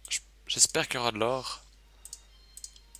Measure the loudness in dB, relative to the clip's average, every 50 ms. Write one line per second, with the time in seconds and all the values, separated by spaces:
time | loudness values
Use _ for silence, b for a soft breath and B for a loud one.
0 | -8 -6 -6 -6 -6 -10 -20 -20 -8 -6 4 4 4 4 4 0 0 0 -2 0
1 | 0 0 2 2 2 2 2 0 -2 -6 -10 -10 -14 -20 -20 -20 -20 -20 -20 -20
2 | -18 -18 -18 -18 -18 -20 -20 -20 -20 -20 -18 -18 -18 -18 -18 -20 -20 -20 -20